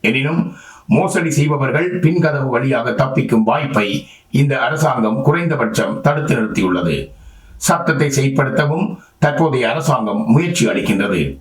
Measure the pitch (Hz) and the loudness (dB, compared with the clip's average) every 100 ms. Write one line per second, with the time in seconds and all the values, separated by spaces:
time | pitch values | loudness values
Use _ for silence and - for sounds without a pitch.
0 | 110 131 139 170 - - - - - 113 | 0 0 0 -2 -2 -6 -20 -20 0 2
1 | 185 - 165 139 147 143 135 151 180 180 | 2 0 0 0 0 0 0 0 -2 0
2 | 156 175 156 139 135 120 135 123 120 113 | 2 2 0 0 -2 0 0 0 -2 -2
3 | - - 120 113 107 151 143 113 104 - | 0 0 2 2 2 0 0 -2 -2 -4
4 | - - _ - 143 135 120 - - 123 | -8 -20 _ 2 2 2 -2 0 0 2
5 | 110 113 139 170 170 - 113 - - - | 0 2 2 2 0 0 -2 -2 -2 0
6 | - 147 - 120 107 - 92 90 85 71 | 0 0 0 -2 0 -2 0 0 -2 -4
7 | - - - - - - - 170 - 143 | -6 -16 -20 -20 -20 -6 -2 0 0 0
8 | 147 135 135 135 - 110 147 160 208 - | 0 2 0 0 0 0 0 0 -2 -6
9 | - _ 160 143 160 131 113 156 143 - | -16 _ 0 2 0 2 0 0 0 0
10 | 107 104 110 123 175 - 113 95 - 98 | 0 -2 2 2 2 0 0 0 0 0
11 | 101 92 69 - | 0 -2 -4 -6